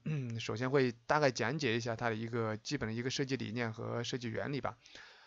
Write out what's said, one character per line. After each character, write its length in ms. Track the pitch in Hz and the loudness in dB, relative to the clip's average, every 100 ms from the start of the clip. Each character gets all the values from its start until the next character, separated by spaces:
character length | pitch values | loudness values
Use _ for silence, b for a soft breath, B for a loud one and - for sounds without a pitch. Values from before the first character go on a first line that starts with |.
| 156 151 | -4 -4
<clears throat> 200 | 120 113 | -2 -4
首 180 | - 107 | -4 -2
先 140 | 127 | 2
会 220 | 139 127 117 - | 4 4 2 2
大 140 | 151 | 6
概 100 | 143 | 6
讲 260 | 117 113 147 | 4 0 2
解 200 | 131 117 | 2 2
一 40 | |
下 140 | 117 110 | 0 0
它 120 | 120 | 0
的 60 | 110 | 0
一 100 | 113 | -2
个 300 | 120 110 110 | 0 0 -2
基 200 | - 147 | -4 -2
本 120 | 110 | -2
的 40 | |
一 80 | 113 | -2
个 100 | 127 | -2
设 140 | - | -2
计 120 | 131 131 | 0 -2
理 160 | 110 | -2
念 200 | 120 113 | -2 -2
和 300 | 110 113 117 | -4 -4 -4
设 160 | 117 131 | -2 -4
计 100 | 120 | -2
原 240 | 107 110 | -2 -2
理 80 | 143 | -2
吧。 160 | 104 110 B B B B | -4 -6 B B B B